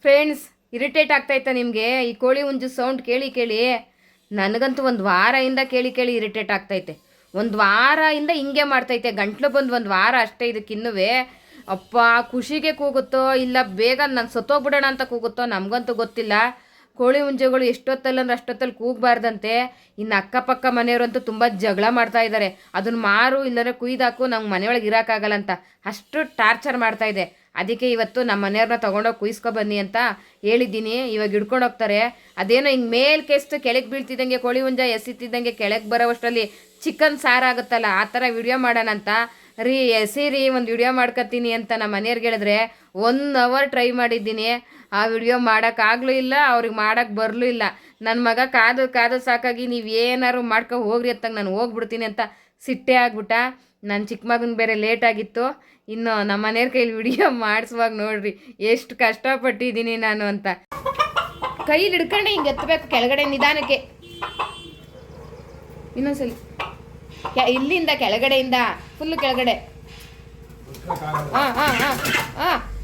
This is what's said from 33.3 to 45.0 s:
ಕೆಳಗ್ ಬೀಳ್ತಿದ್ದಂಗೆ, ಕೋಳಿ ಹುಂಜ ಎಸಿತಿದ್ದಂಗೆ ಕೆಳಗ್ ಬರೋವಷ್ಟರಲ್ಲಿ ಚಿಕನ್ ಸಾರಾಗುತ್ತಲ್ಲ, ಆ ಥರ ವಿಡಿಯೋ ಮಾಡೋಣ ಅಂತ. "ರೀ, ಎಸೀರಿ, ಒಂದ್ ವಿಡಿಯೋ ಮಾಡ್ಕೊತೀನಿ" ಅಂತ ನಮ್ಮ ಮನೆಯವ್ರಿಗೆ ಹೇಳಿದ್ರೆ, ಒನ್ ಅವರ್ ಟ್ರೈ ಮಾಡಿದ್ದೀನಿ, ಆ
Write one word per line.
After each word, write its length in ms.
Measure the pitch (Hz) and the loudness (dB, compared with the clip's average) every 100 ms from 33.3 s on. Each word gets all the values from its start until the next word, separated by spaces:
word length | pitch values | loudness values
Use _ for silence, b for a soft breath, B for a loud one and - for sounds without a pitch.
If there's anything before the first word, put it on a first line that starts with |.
| 285 285 294 | 0 0 -4
ಕೆಳಗ್ 240 | 262 247 214 | 0 -2 -2
ಬೀಳ್ತಿದ್ದಂಗೆ, 500 | 269 254 254 254 254 | -8 -8 -6 -2 -2
ಕೋಳಿ 240 | 247 254 | 0 0
ಹುಂಜ 180 | 262 254 | 0 0
ಎಸಿತಿದ್ದಂಗೆ 720 | 254 220 220 240 240 240 240 | 0 -2 -6 -12 -6 -4 -4
ಕೆಳಗ್ 380 | 208 208 214 214 | -2 -2 -2 0
ಬರೋವಷ್ಟರಲ್ಲಿ 640 | 233 240 233 240 233 208 B B _ | 0 2 0 -2 -2 -4 B B _
ಚಿಕನ್ 340 | 320 - 302 294 | -8 2 2 2
ಸಾರಾಗುತ್ತಲ್ಲ, 680 | 269 247 254 247 240 233 220 | 4 4 4 0 -2 0 2
ಆ 140 | 190 | 0
ಥರ 200 | 214 247 254 | 0 0 -2
ವಿಡಿಯೋ 280 | 226 233 262 | -2 -2 0
ಮಾಡೋಣ 320 | 254 233 226 | 2 2 0
ಅಂತ. 180 | 208 208 220 233 B B - | -2 0 0 -2 B B -4
"ರೀ, 240 | 240 269 254 | 0 2 4
ಎಸೀರಿ, 600 | 226 214 269 294 277 269 | 2 2 0 0 2 2
ಒಂದ್ 200 | 254 233 | 0 -2
ವಿಡಿಯೋ 240 | 226 247 | 0 2
ಮಾಡ್ಕೊತೀನಿ" 580 | 254 240 247 226 240 240 | 2 0 -2 -4 -2 -2
ಅಂತ 200 | 226 208 226 | -4 -4 -4
ನಮ್ಮ 180 | 214 202 | -2 -2
ಮನೆಯವ್ರಿಗೆ 320 | 220 240 233 | -2 -2 0
ಹೇಳಿದ್ರೆ, 500 | 226 208 208 226 B B 185 | 0 0 0 0 B B -2
ಒನ್ 400 | 226 262 285 269 | 0 2 0 2
ಅವರ್ 340 | 247 262 277 | 2 2 0
ಟ್ರೈ 220 | 269 247 | 2 2
ಮಾಡಿದ್ದೀನಿ, 560 | 247 240 233 208 220 220 240 B B B | 2 0 0 -2 -4 -2 -4 B B B
ಆ 140 | 202 | 0